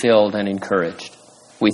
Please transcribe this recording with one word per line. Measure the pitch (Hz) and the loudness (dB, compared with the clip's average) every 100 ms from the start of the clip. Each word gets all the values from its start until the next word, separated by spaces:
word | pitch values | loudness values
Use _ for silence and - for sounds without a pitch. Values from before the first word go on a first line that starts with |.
filled | 120 110 104 104 | 2 4 4 0
and | 101 | -4
encouraged. | 98 - 95 82 - - - - - - - | -4 -2 -2 -2 -6 -18 -20 -20 -20 -20 -2
We | 110 | -2